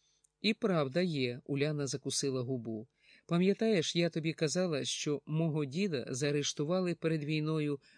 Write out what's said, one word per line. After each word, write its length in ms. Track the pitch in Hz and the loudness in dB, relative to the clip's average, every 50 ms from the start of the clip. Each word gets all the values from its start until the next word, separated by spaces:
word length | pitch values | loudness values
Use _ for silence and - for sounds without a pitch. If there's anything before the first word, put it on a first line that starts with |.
| _ _ _ _ _ _ _ _ | _ _ _ _ _ _ _ _
І 120 | - 208 240 | 0 0 0
правда 480 | - - 208 180 160 143 131 127 170 | 2 0 2 2 2 2 2 2 2
є, 400 | 185 180 156 135 127 120 120 147 - | 2 2 2 2 0 0 -2 -4 -4
Уляна 420 | - 143 139 143 156 151 147 143 | -4 0 0 2 0 0 0 -2
закусила 540 | 127 - 135 - 139 - - - 139 131 127 | -2 -4 -4 -4 -4 -2 0 0 0 0 -2
губу. 460 | 120 127 135 120 113 117 110 107 113 - _ _ _ - - - _ | -2 -2 -4 -4 -4 -6 -8 -8 -10 -12 _ _ _ -20 -20 -20 _
Пам'ятаєш, 720 | - 170 170 185 196 196 - 226 226 214 170 143 - - | 0 2 4 4 4 2 2 2 2 2 2 2 2 0
я 140 | 170 170 165 | 0 0 2
тобі 240 | - 165 151 165 151 | 0 -2 -2 -2 -2
казала, 520 | - 165 143 131 180 185 175 151 131 131 | 0 -2 0 2 0 0 0 0 -2 -2
що 360 | - - - - 151 147 135 - | -4 -4 -4 -2 -2 -2 -2 -2
мого 400 | - 151 156 165 165 143 156 147 | -2 0 0 2 2 2 0 -2
діда 400 | 135 131 180 208 196 156 123 113 - | -2 0 -2 0 0 0 -2 -2 -4
заарештували 880 | 131 120 147 143 143 147 143 - - - 147 151 180 185 185 175 165 | -2 0 0 0 0 0 0 -2 -2 -2 -2 0 0 0 0 0 -2
перед 280 | - - 160 160 156 143 | -2 0 0 0 0 0
війною 560 | 147 156 156 151 156 160 156 151 147 143 139 - - - | 0 0 0 0 0 0 0 0 0 -2 -4 -8 -14 -20